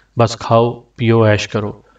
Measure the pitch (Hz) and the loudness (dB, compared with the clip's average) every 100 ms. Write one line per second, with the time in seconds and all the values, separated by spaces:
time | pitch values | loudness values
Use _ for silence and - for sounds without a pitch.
0 | _ - 113 - - 117 120 120 _ - | _ -2 -2 -2 0 2 0 -4 _ -4
1 | 113 113 107 104 - 107 104 - _ | 0 4 4 2 -2 -6 -8 -12 _